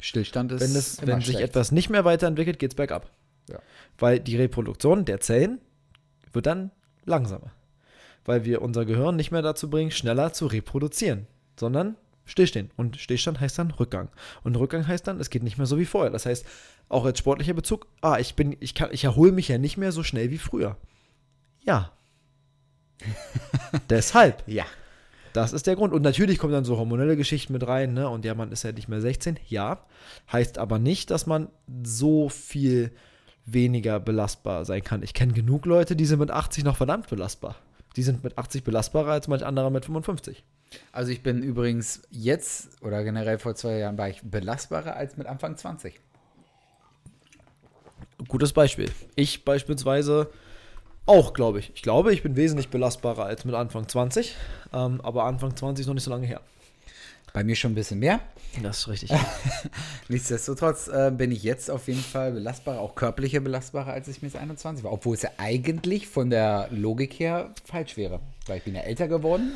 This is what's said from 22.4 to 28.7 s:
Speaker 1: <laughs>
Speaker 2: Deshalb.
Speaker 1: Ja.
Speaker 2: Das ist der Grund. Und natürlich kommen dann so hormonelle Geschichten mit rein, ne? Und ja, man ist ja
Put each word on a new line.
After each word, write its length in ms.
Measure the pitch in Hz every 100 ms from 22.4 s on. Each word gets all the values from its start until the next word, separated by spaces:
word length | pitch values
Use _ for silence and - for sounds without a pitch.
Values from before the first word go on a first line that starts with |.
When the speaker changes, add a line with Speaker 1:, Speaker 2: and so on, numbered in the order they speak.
| _ _ _ _ _ _
Speaker 1:
<laughs> 920 | 110 110 587 - - 135 - 151 -
Speaker 2:
Deshalb. 520 | 113 - 233 196 - -
Speaker 1:
Ja. 160 | 104 - - - - _ _ -
Speaker 2:
Das 180 | 113 113
ist 140 | 156 185
der 80 |
Grund. 180 | 185 208
Und 100 | 156
natürlich 360 | 143 131 202 185
kommen 140 | 156
dann 120 | 143
so 140 | 123 117
hormonelle 380 | 113 117 147 151
Geschichten 360 | 139 147 -
mit 140 | 131 120
rein, 260 | 127 135
ne? 160 | 123 139
Und 160 | 117
ja, 120 | 110 110
man 160 | 110
ist 100 | -
ja 80 | 113